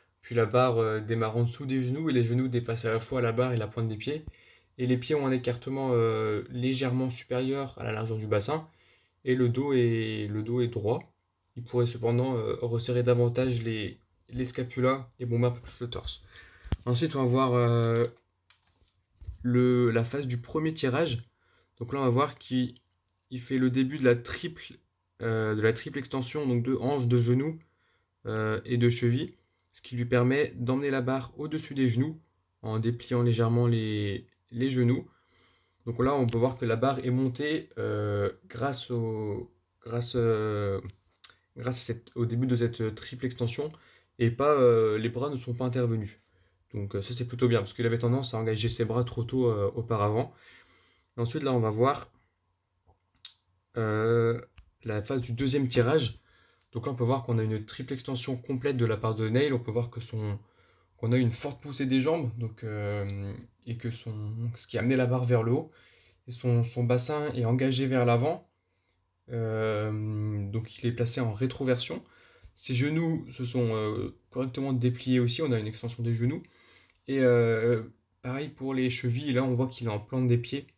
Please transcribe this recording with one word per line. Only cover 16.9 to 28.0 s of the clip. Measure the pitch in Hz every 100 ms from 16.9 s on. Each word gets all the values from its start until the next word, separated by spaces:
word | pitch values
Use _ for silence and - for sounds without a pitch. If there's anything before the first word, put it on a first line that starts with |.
| 120 160 147
on |
va | 127
voir, | 131 131
euh, | 123 120 117 117 117 120 - _ _ _ _ _ _ _ _ _ _ - -
le, | 123 123 123 123 120
la | 113
phase | 117 139 131
du | 120
premier | - 156 160
tirage. | 160 135 135 165 120 - _ _ _ _ _
Donc | 117
là, | 139
on |
va | 131
voir | 120 147 -
qu'il, | - 127 123 - _ _ _ _ _
il | 127
fait | - 131
le | 127
début | 127 131 147
de |
la | 127 120
triple, | - - 170 - - - _ _ _ -
euh, | 113 113 110 107
de |
la | 110
triple | 113 151 139
extension, | 135 135 123 151 139
donc | 120
de | 120 131
hanche, | 127 143 120
de | 123
genou, | 120 127 151 160 - _ _ _